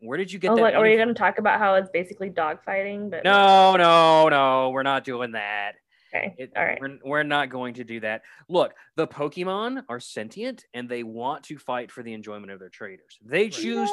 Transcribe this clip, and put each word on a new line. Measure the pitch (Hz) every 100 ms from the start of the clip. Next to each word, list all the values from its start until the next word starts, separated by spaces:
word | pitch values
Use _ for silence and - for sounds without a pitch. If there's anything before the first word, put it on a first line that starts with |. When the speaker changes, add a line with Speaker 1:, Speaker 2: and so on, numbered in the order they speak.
Speaker 1:
"Where | 113 151
did | 190
you | 190
get | 185
Speaker 2:
I |
was | 226
Speaker 1:
that |
Speaker 2:
like, | 226
are | -
Speaker 1:
money | 220
Speaker 2:
we | 220
Speaker 1:
from?" | 233
Speaker 2:
gonna |
talk | 233 190 214
about | 208 -
how | 202 190
it's | 190
basically | 165 180 202 196
dog | 170 156 160 -
fighting? | 196 196 202 208
But | 170
Speaker 1:
No, | 185 202 196 190 190 185
no, | 170 170 160 160 156
no, | 143 135 131 131
we're | 131
not | 135 135 131
doing | 123 120
that. | 113 104 104 101 - _ _ _
Speaker 2:
Okay, | - - -
Speaker 1:
It, | 131 -
Speaker 2:
all |
right. | 170 -
Speaker 1:
we're, | 135 135
we're | 135 147
not | 147 143 131
going | 127 123 120
to |
do | 117 113
that. | 107 110 _ _ -
Look, | 170 127 - _ -
the | 156
Pokemon | 151 147 180 185 196 233 262 -
are | 123
sentient | - - 107 196 247 247 _ 123
and | 123
they | 120
want | 113 113 127 147 -
to | 147
fight | - 123 113
for | 127
the | 117
enjoyment | 110 107 104 98
of | 95
their | 92
traders. | - 104 92 _ _ 110
They | 160 214
Speaker 3:
Right. |
Speaker 1:
choose | 196 220 233 214